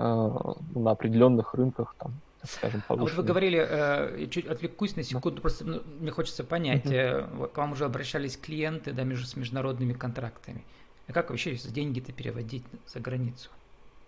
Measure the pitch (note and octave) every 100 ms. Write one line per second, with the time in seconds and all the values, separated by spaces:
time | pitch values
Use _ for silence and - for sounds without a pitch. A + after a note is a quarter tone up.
0 | A#2 A2+ A2 A#2+ - - D3+ B2 A2+ G#2+
1 | A#2 A2+ B2+ A#2+ G#2+ B2+ B2+ - A#2 -
2 | - C3+ - - - - A2+ G#2+ - A#2
3 | B2 E3 F3+ F3 F#3+ E3+ D#3 D3+ D3 C#3+
4 | D3 - - F3 D#3+ D#3+ E3 - G3+ -
5 | C3 B2+ E3+ C#3 - - - D#3+ - D3
6 | D#3 - - - C3 E3+ D#3 C3 C#3 C3
7 | B2+ C3+ C#3 C3+ C3 - D3 C3+ C#3+ C3
8 | C#3 D#3 C#3 C3 - D#3 D#3 D#3+ D3+ B2+
9 | C3 B2 B2 - A#2+ C3 C3+ B2 B2 B2
10 | B2 A#2+ A#2+ - - - - - - -
11 | - C#3 E3+ A#2+ F3 B2 B2+ A#2 D3 B2+
12 | B2+ B2 B2 A#2 A2+ B2+ - - - B2
13 | A#2+ B2+ B2 B2 - - - - - -